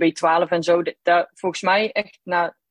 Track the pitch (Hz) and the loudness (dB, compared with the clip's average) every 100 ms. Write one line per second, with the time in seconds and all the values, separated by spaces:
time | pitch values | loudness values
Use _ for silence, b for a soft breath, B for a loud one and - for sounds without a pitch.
0 | 165 - 165 165 180 175 165 175 170 - | 0 2 2 2 0 -2 0 0 0 -4
1 | - 175 - _ 185 165 190 196 214 214 | 0 2 0 _ -8 -4 0 0 0 -4
2 | 208 _ - 175 170 - _ | -8 _ -6 -2 -2 -6 _